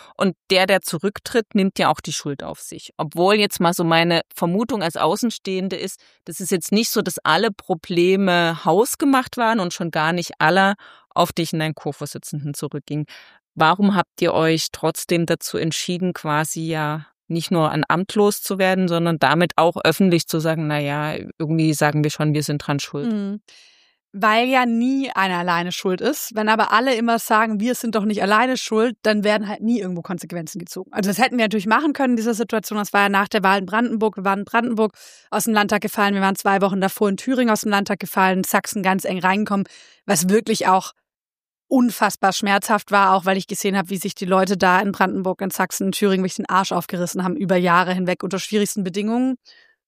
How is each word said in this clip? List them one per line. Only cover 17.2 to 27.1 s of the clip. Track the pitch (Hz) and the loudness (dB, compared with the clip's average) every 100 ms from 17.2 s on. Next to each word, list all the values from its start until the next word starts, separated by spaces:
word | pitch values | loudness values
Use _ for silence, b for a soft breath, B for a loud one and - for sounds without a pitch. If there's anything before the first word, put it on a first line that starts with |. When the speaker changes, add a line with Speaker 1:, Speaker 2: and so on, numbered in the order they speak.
| - | -6
Speaker 1:
nicht | 165 - | -6 0
nur | 170 151 | 0 2
ein | 156 - | 0 -2
Amt | 160 196 | -2 0
loszuwerden, | 208 202 - - 196 185 190 180 | 2 2 2 -6 0 2 2 0
sondern | 170 170 160 | 0 0 2
damit | 131 160 175 - | 2 4 2 4
auch | 165 - | 2 2
öffentlich | 160 - 190 170 - | 0 4 4 4 0
zu | 165 | -2
sagen, | 160 160 151 | -2 -2 -2
„Na | 147 | -2
ja, | 143 147 151 - - - | -2 -4 -4 -6 -10 -8
irgendwie | 156 165 156 | -2 2 2
sagen | 147 147 151 | 2 2 2
wir | 151 | 0
schon, | - 151 | 0 0
wir | 147 | 0
sind | 147 147 - | -2 -4 -2
dran | 143 | -4
schuld.“ | - 143 240 | -4 -6 -4
Speaker 2:
Mhm. | 214 202 208 b b b b b b _ 196 | -4 -4 -8 b b b b b b _ -2
Weil | 214 226 254 | 2 4 4
ja | 262 | 2
nie | 247 233 254 269 269 | 2 2 2 0 -2
einer | - 190 175 | -2 0 0
alleine | 175 170 175 | 0 0 -2
schuld | - 190 185 | -4 -2 0
ist. | 233 302 - | -2 -2 -6
Wenn | 214 214 | -2 0
aber | 220 202 | 2 4
alle | 214 262 | 2 2
immer | 226 233 | 0 2